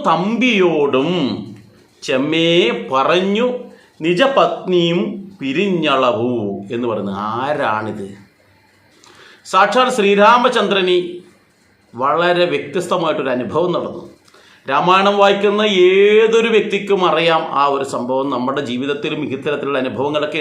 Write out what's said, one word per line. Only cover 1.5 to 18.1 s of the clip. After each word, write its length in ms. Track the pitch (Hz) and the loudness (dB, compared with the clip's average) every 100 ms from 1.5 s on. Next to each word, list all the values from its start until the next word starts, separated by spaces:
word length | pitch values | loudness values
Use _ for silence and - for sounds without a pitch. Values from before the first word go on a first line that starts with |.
| - - _ _ _ | -18 -20 _ _ _
ചെമ്മേ 680 | - 131 147 160 165 170 226 214 135 | -4 -2 0 0 2 2 2 -2 -2
പറഞ്ഞു 600 | 131 139 175 196 208 247 - - - _ - | 0 2 2 0 0 -2 -4 -10 -20 _ -6
നിജപത്നിയും 1300 | 160 175 269 202 165 - 185 175 170 175 - - - - | -2 2 2 2 0 -2 -2 0 2 0 -2 -8 -14 -10
പിരിഞ്ഞളവു" 1200 | 135 147 202 160 151 135 127 110 123 117 101 98 101 | -6 -2 0 0 0 2 0 0 -2 -2 -4 -8 -8
എന്ന് 160 | 120 120 | -6 -4
പറയുന്നത് 280 | 101 98 98 | -4 -6 -6
ആരാണിത്? 1000 | 107 117 139 143 117 107 107 101 98 101 - _ _ _ _ _ _ _ - - - - - | -6 -4 -4 -2 -2 -2 -6 -8 -12 -16 -20 _ _ _ _ _ _ _ -20 -20 -20 -20 -2
സാക്ഷാൽ 440 | 185 202 247 247 | 2 4 2 0
ശ്രീരാമചന്ദ്രന് 1300 | - 202 202 214 247 254 233 196 196 180 180 175 - - _ _ _ _ _ _ | 2 2 6 6 6 4 0 0 0 2 0 -2 -10 -18 _ _ _ _ _ _
വളരെ 500 | 120 135 160 175 175 | -4 -2 2 2 2
വ്യത്യസ്തമായിട്ടൊരു 840 | 165 143 - 185 - 180 160 135 131 | 0 -2 -4 -6 -2 -2 -2 -2 -2
അനുഭവം 420 | 127 104 151 180 | -4 -4 -2 -2
നടന്നു. 420 | 147 - - - - _ _ _ _ 131 | -2 -6 -10 -16 -20 _ _ _ _ -4
രാമായണം 440 | 143 170 190 202 202 | 0 2 4 4 4
വായിക്കുന്ന 420 | 196 196 202 208 214 185 180 | 4 4 2 2 0 4 4
ഏതൊരു 640 | 190 208 214 220 226 226 | 6 6 6 4 2 2
വ്യക്തിക്കും 460 | 220 - 196 202 196 175 | 2 0 -4 0 0 2
അറിയാം 340 | 156 165 160 165 139 | 2 2 0 0 0
ആ 40 | 143 | 0
ഒരു 120 | 139 135 | 0 -4
സംഭവം. 320 | 127 120 | -6 -4